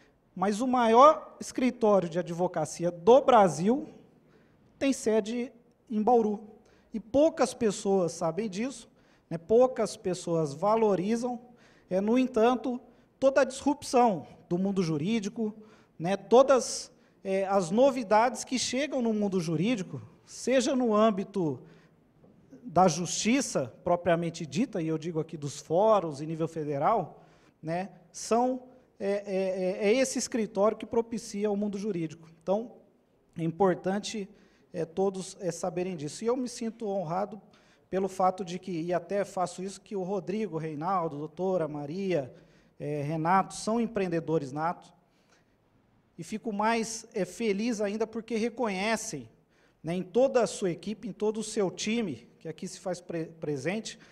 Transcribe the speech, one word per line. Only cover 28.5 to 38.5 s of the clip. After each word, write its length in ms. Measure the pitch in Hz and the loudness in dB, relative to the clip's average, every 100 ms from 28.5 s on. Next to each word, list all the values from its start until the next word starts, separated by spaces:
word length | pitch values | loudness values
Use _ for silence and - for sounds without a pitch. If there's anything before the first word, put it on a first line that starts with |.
| 254 - - _ _ | -2 -10 -20 _ _
é, 100 | 196 | -4
é, 800 | 202 208 190 190 190 185 208 202 | -4 -2 -2 -2 -2 -2 0 2
é, 20 | |
é 40 | 254 | 2
esse 240 | 262 254 | 2 -2
escritório 580 | - 240 202 190 214 220 | -4 -4 -2 2 2 0
que 80 | 226 | -2
propicia 640 | 233 233 233 - 202 208 | -2 -2 -6 -8 -4 -2
o 80 | 202 | -2
mundo 220 | 208 196 | -2 -4
jurídico. 500 | 214 175 160 156 - - | -4 -4 -6 -8 -20 -12
Então, 300 | - 202 240 - _ _ _ _ _ - | -4 -2 -4 -14 _ _ _ _ _ -6
é 80 | |
importante, 840 | 165 165 190 175 180 202 196 220 190 - _ _ _ | -6 2 2 2 0 -2 -4 -8 -10 -14 _ _ _
é, 140 | 175 160 | -8 -6
todos, 500 | - 196 190 175 - | -2 -2 -2 -10 -8
é, 120 | 180 | -6
saberem 440 | 165 185 170 185 170 | -4 -4 -4 -4 -6
disso. 280 | 147 - | -8 -6
E 40 | 226 | -2
eu 100 | 254 | -2
me 100 | 247 | -4
sinto 400 | - 226 220 208 | -6 -8 -6 -6
honrado 540 | 196 160 180 208 214 - _ _ _ _ | -4 -4 -4 -4 -8 -20 _ _ _ _
pelo 180 | 185 190 | -4 -2
fato 380 | 185 185 185 | 2 0 0
de 140 | 180 | -6